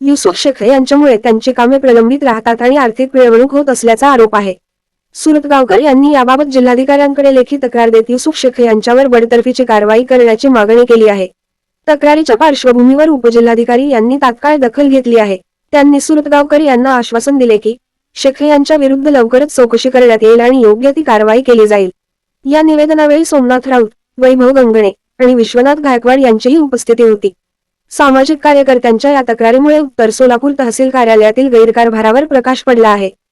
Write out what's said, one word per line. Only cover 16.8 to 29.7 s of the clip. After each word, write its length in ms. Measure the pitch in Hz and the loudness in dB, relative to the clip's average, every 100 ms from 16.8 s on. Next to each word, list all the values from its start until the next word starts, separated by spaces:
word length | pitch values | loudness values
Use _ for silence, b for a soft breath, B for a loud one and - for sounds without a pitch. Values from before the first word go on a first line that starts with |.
| 262 254 | 0 -2
आश्वासन 420 | 233 233 269 277 | -2 -4 -2 -2
दिले 200 | 240 214 | 0 0
की 200 | 214 240 _ _ _ - | -2 -8 _ _ _ -4
शेख 280 | 269 269 | -4 -2
यांच्या 340 | 294 294 285 311 | 0 0 0 0
विरुद्ध 300 | 269 269 285 | 0 0 0
लवकरच 480 | 277 233 254 294 - | 0 0 0 -2 0
चौकशी 340 | 233 226 254 | 0 0 0
करण्यात 280 | 254 247 220 | 2 2 2
येईल 180 | 220 233 | 2 2
आणि 220 | 240 262 | 2 2
योग्य 300 | 220 214 269 | 2 2 0
ती 120 | 277 | -2
कारवाई 380 | 294 214 214 226 | -2 0 2 0
केली 260 | 269 233 214 | 2 2 2
जाईल. 220 | 208 185 - _ _ _ _ 269 | 0 -2 -8 _ _ _ _ -4
या 160 | 302 | 0
निवेदनावेळी 640 | 320 302 302 311 302 294 330 | 2 0 0 0 2 0 0
सोमनाथ 420 | 294 247 254 269 | -2 0 -2 -2
राऊत, 220 | 254 220 _ _ - | -2 -2 _ _ -2
वैभव 340 | 254 262 247 | 0 2 2
गंगणे 400 | 269 240 220 202 190 _ _ | 2 2 2 -2 -4 _ _
आणि 160 | 254 254 | 0 2
विश्वनाथ 400 | 214 240 262 294 | 0 0 0 0
गायकवाड 440 | 294 240 240 269 | -2 -2 0 0
यांचीही 380 | 254 220 247 320 | 2 0 0 0
उपस्थिती 460 | 285 240 - 233 | 0 -4 -2 0
होती. 300 | 226 208 202 - _ _ _ _ _ | 2 0 -4 -8 _ _ _ _ _
सामाजिक 480 | - 285 262 269 302 | -2 0 2 0 -2
कार्यकर्त्यांच्या 760 | 294 285 269 247 247 226 277 | 0 2 2 0 0 0 0
या 100 | 285 247 | -2 -2
तक्रारीमुळे 500 | 233 226 254 294 | -2 0 2 2